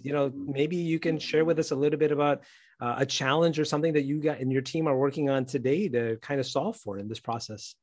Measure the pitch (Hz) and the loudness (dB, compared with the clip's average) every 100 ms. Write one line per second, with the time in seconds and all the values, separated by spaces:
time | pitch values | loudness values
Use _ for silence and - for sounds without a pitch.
0 | 123 147 139 131 143 139 156 175 170 160 | -2 0 0 -2 -6 0 0 0 0 0
1 | 170 160 - 151 160 160 156 135 147 151 | 0 -2 0 2 4 2 0 0 0 2
2 | 151 147 147 143 - - _ _ 120 123 | 2 4 2 2 -4 -20 _ _ -4 -2
3 | 135 - 135 147 170 151 151 147 165 151 | -2 0 2 4 4 2 0 2 2 2
4 | 139 151 151 143 131 135 127 165 160 131 | 0 0 -2 -2 0 0 0 0 2 2
5 | 139 139 139 135 127 139 123 151 208 120 | 2 2 0 0 0 -2 0 0 0 0
6 | 117 113 - 143 127 139 165 - - 101 | -2 -4 -4 -4 -2 -2 -2 -4 -8 -8
7 | 104 113 - 117 - 104 - - | -8 -8 -6 -6 -8 -12 -14 -18